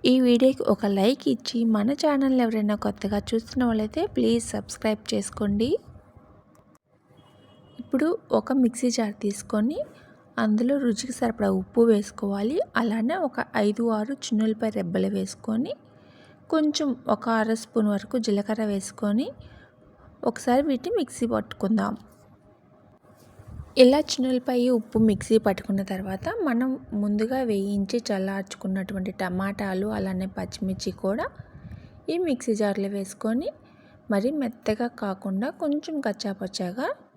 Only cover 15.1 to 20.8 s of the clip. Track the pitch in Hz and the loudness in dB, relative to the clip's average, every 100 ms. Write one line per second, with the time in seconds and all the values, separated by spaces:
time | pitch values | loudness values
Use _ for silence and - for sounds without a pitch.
15.1 | 202 190 - - 220 320 605 - - - | -2 -4 -8 -4 -2 -2 -8 -14 -20 -20
16.1 | - - - - 320 302 294 294 247 - | -20 -20 -20 -2 2 2 2 -2 -2 -2
17.1 | 214 - 226 214 220 - 233 208 202 - | -2 0 0 2 -2 -2 0 2 0 -2
18.1 | 254 220 202 202 220 214 202 - - 208 | -2 0 0 0 -2 -2 -2 -6 -4 0
19.1 | 214 359 - - - - _ - - - | 0 -2 -8 -20 -20 -20 _ -20 -20 -20
20.1 | - - - - 247 294 254 | -4 -4 -2 2 2 2 -2